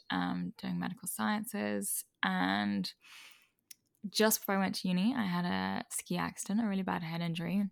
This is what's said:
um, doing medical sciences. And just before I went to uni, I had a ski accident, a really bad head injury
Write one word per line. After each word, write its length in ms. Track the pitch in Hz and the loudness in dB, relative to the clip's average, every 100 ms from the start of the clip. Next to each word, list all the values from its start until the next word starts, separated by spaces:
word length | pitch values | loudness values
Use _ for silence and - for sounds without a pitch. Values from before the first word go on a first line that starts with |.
| - | -2
um, 440 | - 180 180 180 - | 0 0 0 -4 -4
doing 200 | 190 175 | -4 -2
medical 300 | 180 180 180 | -2 -4 -6
sciences. 960 | - 214 214 214 208 208 202 202 - - _ | -2 0 0 -2 -2 0 0 -2 -4 -6 _
And 680 | 190 185 92 101 104 101 - - - - - - _ _ - - _ _ 196 | 0 2 2 2 0 0 -4 -8 -18 -20 -20 -20 _ _ -20 -20 _ _ -4
just 320 | - 220 220 | 4 4 4
before 160 | - 196 | 2 2
I 20 | |
went 160 | 190 202 | 2 0
to 120 | 185 | 0
uni, 260 | 180 214 247 | 2 2 2
I 80 | |
had 200 | 196 175 | 2 2
a 400 | 175 - - 98 - | 2 0 0 -2 -4
ski 260 | - - 180 | -8 -2 -2
accident, 440 | 175 - - 208 | -2 -4 -2 0
a 40 | 220 | 2
really 140 | 190 | 0
bad 200 | 185 180 | 0 -2
head 180 | 165 170 | -2 -2
injury 480 | 170 165 170 196 196 | -2 -2 0 0 0